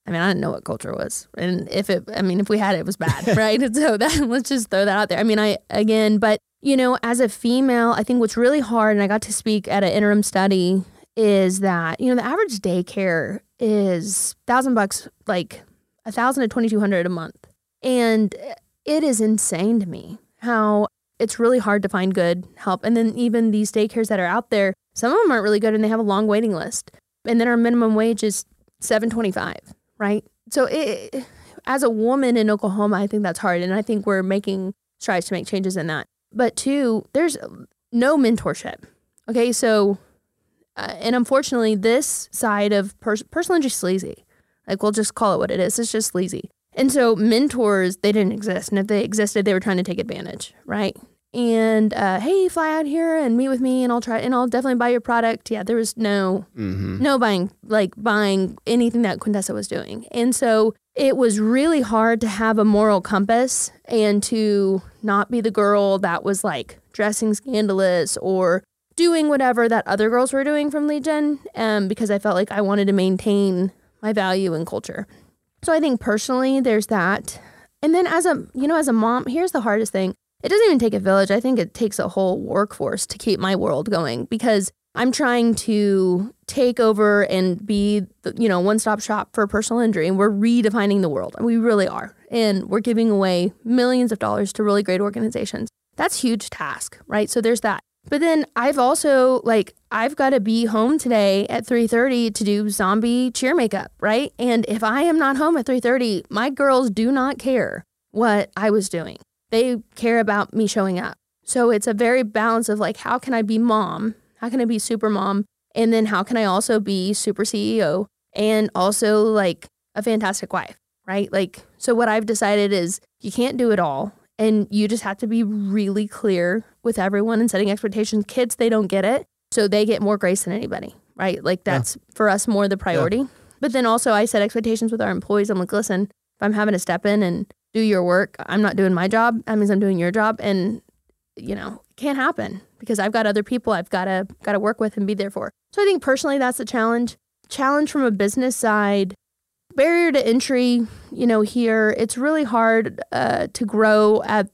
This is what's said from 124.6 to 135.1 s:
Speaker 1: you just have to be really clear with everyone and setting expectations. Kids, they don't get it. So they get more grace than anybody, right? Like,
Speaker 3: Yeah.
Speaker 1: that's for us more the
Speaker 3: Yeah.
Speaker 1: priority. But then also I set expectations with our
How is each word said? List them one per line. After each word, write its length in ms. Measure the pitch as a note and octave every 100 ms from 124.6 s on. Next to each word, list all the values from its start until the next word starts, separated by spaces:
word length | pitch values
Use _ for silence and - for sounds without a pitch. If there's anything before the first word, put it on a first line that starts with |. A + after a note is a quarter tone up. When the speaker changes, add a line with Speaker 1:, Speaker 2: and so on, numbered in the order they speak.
| G3+
Speaker 1:
you 200 | G3+ G#3
just 160 | A3+
have 120 | G3+ G3+
to 100 | A3
be 160 | A3+
really 640 | G#3+ G#3+ G3 G#3 G3 G3+ G#3+
clear 560 | - G#3 F#3 F3 G#3+ - _
with 160 | A#3 A3
everyone 400 | F#3+ G3+ A3 A3+
and 100 | A#3
setting 220 | F#3+ G3+
expectations. 540 | G#3 G#3+ G#3 G#3 G#3+ G3+
Kids, 300 | - A#3+ -
they 120 | A#3
don't 200 | A3 G3
get 160 | G3
it. 220 | F#3+ C4+ - _ _
So 160 | - G3+
they 160 | G#3 G#3+
get 160 | G#3
more 160 | G3+ G3+
grace 240 | F#3+ G3
than 100 | -
anybody, 440 | G#3 A#3+ - - - _
right? 280 | - F#3+ D3
Like, 160 | D3+ F3+
Speaker 3:
Yeah. 140 | - C#3
Speaker 1:
that's 180 | A#2+ - _
for 160 | - G#3+
us 200 | G3+ -
more 180 | G3+ G3+
the 80 | G3
Speaker 3:
Yeah. 60 |
Speaker 1:
priority. 460 | F#3+ E3 E3 A3+ C4+ - - _
But 120 | C#4
then 140 | B3+ A#3
also 240 | A3+ B3
I 120 | G#3
set 180 | A3 G#3+
expectations 480 | G#3 A#3 A3 A3 A3+
with 100 | A3+
our 120 | G#3